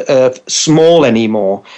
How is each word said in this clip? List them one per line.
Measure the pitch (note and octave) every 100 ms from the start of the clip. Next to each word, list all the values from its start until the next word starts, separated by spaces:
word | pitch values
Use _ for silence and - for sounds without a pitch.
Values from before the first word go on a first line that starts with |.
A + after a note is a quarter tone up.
| -
uh, | C3+ C3 B2+ -
small | - - D#3 E3 E3+
anymore." | C3+ A2+ A2 G#2+ G2 G2+ -